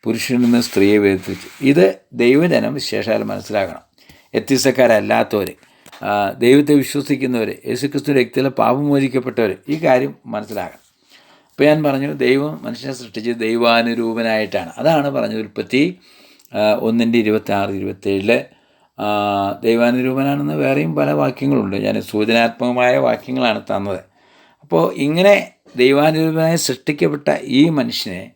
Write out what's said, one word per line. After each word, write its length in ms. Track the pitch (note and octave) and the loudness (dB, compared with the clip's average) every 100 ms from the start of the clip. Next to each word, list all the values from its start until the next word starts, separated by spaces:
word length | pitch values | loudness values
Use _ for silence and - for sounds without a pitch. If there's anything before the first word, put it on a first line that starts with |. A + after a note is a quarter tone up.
പുരുഷനിൽ 360 | - A2+ - B2 | -4 -4 -2 0
നിന്ന് 180 | B2 A#2+ | 4 2
സ്ത്രീയെ 360 | A#2 - G2 G#2 | 0 2 4 4
വേർതിരിച്ചു. 520 | G2+ F#2+ F#2 F#2+ - - | 4 0 -4 -12 -12 -4
ഇത് 240 | C3+ C#3+ F#3+ - _ | 2 4 4 2 _
ദൈവജനം 580 | B2 A#2+ C3+ F3 C#3 A2 | 0 2 4 4 0 0
വിശേഷാൽ 480 | G2 - G#2+ G#2+ A2 | -6 -6 -6 -2 -4
മനസ്സിലാക്കണം. 640 | G#2+ G2+ F#2+ G#2 F#2+ - _ _ _ - _ | -4 -8 -6 -4 -4 -8 _ _ _ -20 _
വ്യത്യസ്തക്കാരല്ലാത്തവർ, 1200 | A2+ - C3 C3+ B2+ B2 A2 G#2 A2 A2+ G#2+ F#2 - _ _ - - | -6 0 2 2 4 4 4 2 0 0 -2 -4 -8 _ _ -20 -12
ആ, 80 | G#2 G#2 G2+ - | -4 -2 -2 0
ദൈവത്തെ 360 | A#2 C#3 D3 | 4 6 6
വിശ്വസിക്കുന്നവർ, 760 | D3 B2+ D3 C#3 C3+ B2+ A#2+ G#2+ - | 2 2 -6 -4 -4 -2 -2 -4 -6
യേശുക്രിസ്തുവിൻ്റെ 560 | - A#2 C#3+ D3 - C#3 | -8 -6 -4 -4 0 0
രക്തത്തിൽ 280 | A#2 - C3+ | 0 0 -2
പാപം 320 | B2+ A2+ C3 D3 | 0 0 2 0
മോചിക്കപ്പെട്ടവർ 640 | C#3+ C3+ C3 B2+ B2 A2 F#2+ - | 0 0 -2 -4 -2 -2 -2 -6
ഈ 80 | D#3 | -2
കാര്യം 340 | D#3+ B2+ C#3 - A#2+ | 2 2 2 -8 -10
മനസ്സിലാക്കണം. 560 | A2 G#2 G#2 F2 - _ _ _ _ _ _ | -10 -8 -10 -10 -14 _ _ _ _ _ _
ഇപ്പോൾ 200 | _ - | _ 2
ഞാൻ 140 | C#3+ D#3 | 4 4
പറഞ്ഞു, 280 | D3 C#3 C#3 D3 | 2 -2 -4 -2
ദൈവം 360 | B2 C3+ D3 D#3 | 2 2 0 -8
മനുഷ്യനെ 320 | - A#2 C3+ | -12 -12 -10
സൃഷ്ടിച്ചത് 460 | C3 A#2 A2 A2+ A#2 | -12 -12 -8 -6 -4
ദൈവാനുരൂപനായിട്ടാണ്. 1300 | A2 A#2 A#2 A#2 A#2 A#2 A2+ A2+ A2+ A2 G#2 G2+ E2+ - | -2 0 2 2 0 -2 -4 -2 -2 -2 -2 -4 -6 -4
അതാണ് 320 | C3+ D#3+ C#3+ | 0 2 0
പറഞ്ഞത് 320 | C3+ A#2 A2 | -4 -4 -6
ഉൽപ്പത്തി, 400 | G#2+ - A2 B2+ D#3+ F3+ _ _ _ _ _ | -8 -8 -4 0 0 -4 _ _ _ _ _
ആ, 80 | G#2+ G#2+ G#2+ | -2 0 2
ഒന്നിൻ്റെ 380 | A2+ A#2 A#2 A#2 | 0 0 2 2
ഇരുപത്താറ്, 540 | G#2+ G#2+ - G2+ G2 | 2 0 -2 -4 -2
ഇരുപത്തേഴില്, 680 | G2 G2 G2 G2+ G2 G2+ A#2+ - _ _ _ _ - | -4 -8 -6 -4 -2 0 0 -2 _ _ _ _ -8
ആ, 100 | G#2 G#2 G#2 G2+ G2 G#2 | -4 -2 0 0 -2 -2
ദൈവാനുരൂപനാണെന്ന് 960 | A#2 A#2 A#2+ B2+ B2+ C3 C#3 C#3+ D3 D3+ | 0 2 2 2 -2 -2 -2 -2 -4 -2
വേറെയും 360 | C#3 C3+ D#3+ | 0 0 -2
പല 140 | D3 C#3+ | -2 -2
വാക്യങ്ങളുണ്ട്. 640 | D3+ C#3+ B2+ C#3 C3+ G2+ G2 | 0 -2 -2 0 0 0 -2
ഞാൻ 200 | G#2 G#2+ | -2 -4
സൂചനാത്മകമായ 880 | G2+ G#2+ G#2+ A#2 A#2 A2+ A#2+ B2 B2 C3+ | -4 -2 0 2 2 0 -4 0 2 2
വാക്യങ്ങളാണ് 640 | C3 A2+ - B2+ B2 G#2 | 0 -2 -6 -2 -2 -2
തന്നത്. 360 | G2+ G2+ G2+ F#2 - _ _ _ _ _ | -4 -6 -4 -8 -12 _ _ _ _ _
അപ്പോൾ 240 | _ E3 F3 F#3 | _ 0 0 -2
ഇങ്ങനെ 360 | C#3+ E3 G3 G3 F3 _ _ - | -2 2 4 4 2 _ _ 2
ദൈവാനുരൂപനായി 840 | B2+ C#3 D3+ D#3+ D#3+ D#3+ D#3+ E3 | 4 4 2 2 0 0 0 0
സൃഷ്ടിക്കപ്പെട്ട 680 | - B2+ - G3 E3+ D3 - - - | -2 -6 -6 -2 -2 0 -2 -2 0
ഈ 120 | B2+ D#3+ | 4 4
മനുഷ്യനെ 520 | D3+ A#2+ - - F2+ - | 4 -2 -4 -8 -10 -12